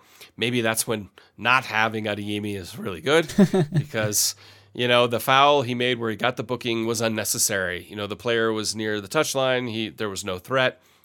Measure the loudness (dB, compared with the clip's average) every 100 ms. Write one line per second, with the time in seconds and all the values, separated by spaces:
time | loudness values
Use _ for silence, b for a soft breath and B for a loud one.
0 | B B B -4 0 2 0 0 -2 -6
1 | -8 b b -2 2 2 2 0 0 0
2 | -4 -4 -4 -4 -4 -8 -10 -10 -8 -4
3 | 2 2 2 4 6 4 0 -2 -2 -2
4 | 0 0 -2 -4 b b b -2 4 6
5 | 4 2 4 6 6 4 2 -2 -2 0
6 | -4 -2 -2 -2 -6 -4 -2 -2 -2 0
7 | -2 -2 -4 -2 -2 0 -2 -6 -10 -10
8 | -8 -6 -2 0 0 0 -4 -4 -4 -4
9 | -4 -2 -2 -2 0 0 -2 -6 -6 -6
10 | -8 -6 -8 -8 -4 0 0 -2 b b